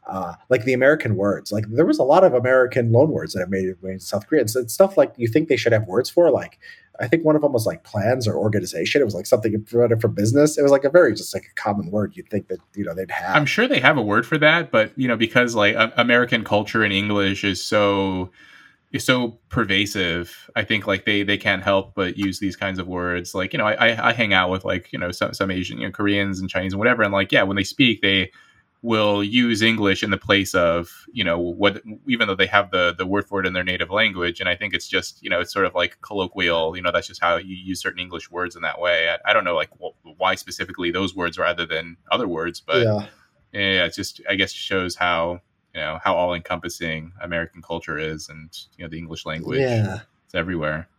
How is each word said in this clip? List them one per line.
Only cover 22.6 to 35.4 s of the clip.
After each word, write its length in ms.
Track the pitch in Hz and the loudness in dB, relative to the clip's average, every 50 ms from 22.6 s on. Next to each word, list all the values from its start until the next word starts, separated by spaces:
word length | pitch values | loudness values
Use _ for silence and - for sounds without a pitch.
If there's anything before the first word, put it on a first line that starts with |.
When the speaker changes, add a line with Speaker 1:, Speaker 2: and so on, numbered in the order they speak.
| 101 98 95 92 | -6 -6 -4 -6
Speaker 2:
of 80 | 90 92 | -8 -6
words. 480 | 92 90 90 90 87 87 87 - - | -6 -6 -4 -4 -4 -4 -6 -6 -6
Like, 180 | 95 92 98 - | -6 -6 -4 -4
you 60 | - | -4
know, 80 | 110 104 | -2 -2
I, 240 | 107 - 120 113 | 0 2 2 2
I, 180 | 117 113 - 120 | 2 2 0 -2
I 40 | 113 | 0
hang 200 | 117 117 104 98 | 0 0 2 2
out 160 | 92 92 90 | 2 2 2
with, 160 | 92 95 - | -2 -2 -2
like, 260 | 98 95 90 - - | -4 -4 -4 -6 -8
you 60 | - 87 | -10 -6
know, 140 | 90 87 | -6 -6
some, 200 | 90 - 104 - - | -4 -4 -4 -4 -2
some 160 | - 98 95 | -4 -2 -2
Asian, 260 | 92 92 90 - - - | -2 -4 -4 -6 -8 -8
you 80 | 113 | -8
know, 60 | 104 | -10
Koreans 480 | 92 - 104 101 101 101 101 98 98 92 | -6 -2 0 0 2 0 0 -2 -4 -6
and 100 | 95 92 | -6 -4
Chinese 240 | - 92 92 95 95 | -4 -4 -4 -4 -4
and 60 | 98 | 0
whatever, 240 | 107 120 127 113 110 | 2 2 2 4 2
and, 100 | 101 101 | 2 2
like, 180 | 98 98 95 | 0 0 2
yeah, 120 | - 135 104 | 2 2 2
when 120 | 95 101 | 2 0
they 80 | 101 95 | -2 -2
speak, 380 | - - - 139 123 110 - | -4 2 2 2 2 2 2
they 300 | - 98 98 95 92 90 _ - _ _ _ _ _ _ _ _ | 0 2 2 2 0 -2 _ -20 _ _ _ _ _ _ _ _
will 400 | - 117 113 107 104 104 104 101 | -4 -2 0 2 2 2 2 2
use 400 | 101 101 113 123 123 117 117 101 | 0 0 2 2 2 2 2 2
English 420 | 110 113 113 110 104 98 95 - - | 2 2 2 4 2 2 2 0 0
in 60 | 107 | -2
the 80 | 98 95 | -2 -4
place 380 | - - 104 101 98 - - | 2 2 2 2 2 0 0
of, 340 | 92 87 85 85 85 85 - - - - - | 2 2 2 2 0 -2 -6 -12 -20 -20 -14
you 100 | - 123 | -8 -4
know, 160 | 101 87 85 87 | -2 -2 0 -2
what, 460 | 87 87 85 95 101 101 95 - - 107 107 - _ 143 | -2 -4 -4 0 0 0 0 -2 -14 -16 -18 -14 _ -4
even 200 | 123 117 113 101 | -2 0 0 -2
though 60 | 98 | 2
they 100 | 92 95 90 | 0 0 2
have 240 | - 101 101 95 | 4 2 2 2
the, 240 | 98 92 90 87 85 85 | 0 0 2 0 0 -2
the 80 | 95 | -4
word 220 | 90 95 101 101 _ | -2 -2 -4 -4 _
for 140 | 101 98 | -6 -4
it 40 | 92 | -4
in 60 | 92 | -2
their 120 | 92 90 90 | -2 -4 -4
native 260 | 92 90 90 - 85 | -4 -4 -4 -4 -4
language. 500 | 92 104 113 110 95 92 87 87 87 - | 0 0 0 0 0 -2 -4 -4 -4 -4
And 80 | 95 90 | -4 -4
I 80 | 87 | -4
think 180 | 87 107 101 92 | -4 -6 -6 -6
it's 140 | 90 - - | -6 -6 -4
just, 340 | - 92 87 - - _ | -4 -4 -4 -4 -14 _
you 80 | _ 101 | _ -4
know, 120 | 90 87 | -2 -2